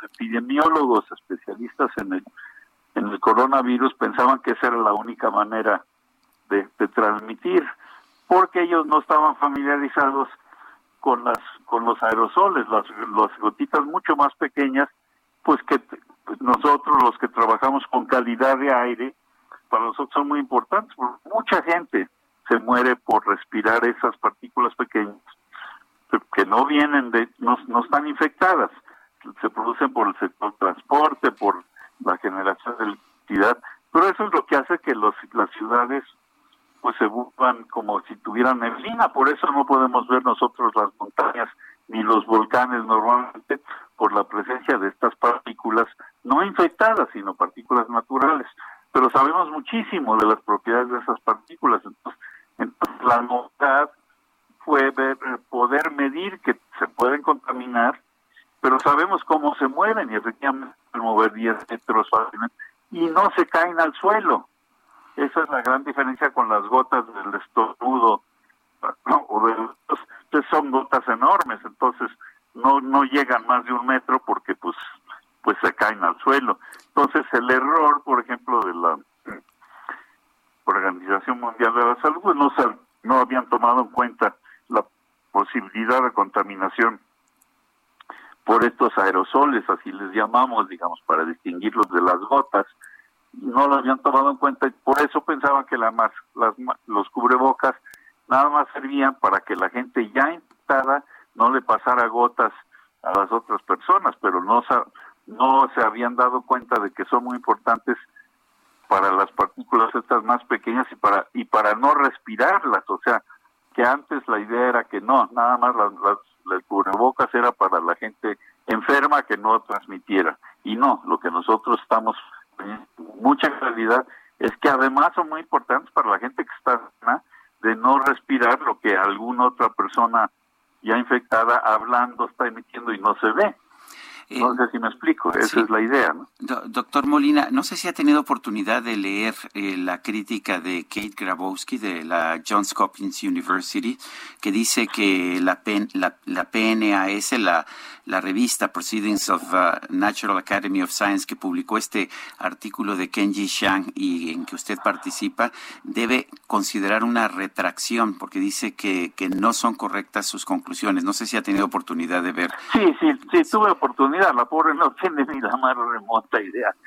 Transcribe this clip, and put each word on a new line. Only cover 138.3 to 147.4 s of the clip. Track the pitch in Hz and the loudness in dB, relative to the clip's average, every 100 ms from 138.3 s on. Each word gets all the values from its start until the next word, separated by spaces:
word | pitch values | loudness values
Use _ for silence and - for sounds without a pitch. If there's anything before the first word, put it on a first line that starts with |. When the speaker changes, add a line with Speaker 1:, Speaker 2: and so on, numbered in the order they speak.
| 127 - 104 95 120 | -4 -4 -4 -2 -2
Speaker 2:
de | 117 107 | -2 -4
leer, | 98 101 110 - - | -2 -2 -4 -6 -12
eh, | 104 98 92 | -8 -6 -4
la | 90 90 | -4 -6
crítica | - 107 98 107 - 90 | -6 -6 -6 -6 -4 -4
de | 87 87 | -4 -8
Kate | - 107 101 - | -8 -10 -10 -8
Grabowski | 95 90 95 92 - 127 | -6 -6 -6 -8 -8 -8
de | 107 85 | -6 -8
la | 80 87 82 82 - | -4 -2 -2 -4 -2
Johns | 104 98 - | -2 -2 -2
Hopkins | 98 - 98 - | -4 -4 -10 -6
University, | 101 87 87 92 87 101 113 135 - - - - | -4 -4 -2 -4 -4 -6 -6 -8 -14 -18 -20 -8
que | 104 | -4
dice | 101 117 - 107 | -2 0 -2 -2
que | - 101 92 90 90 | 0 0 2 0 0
la | 90 90 | 0 -2
P | 107 104 | -2 -2
N, | 101 | -2
la, | 92 92 - | -2 -4 -4
la | - 90 | -8 -6
P | 87 113 110 | -4 -2 0
N | 113 107 | 2 2
A | 98 95 | 0 0
S, | 101 - | -4 -4
la, | 120 | -2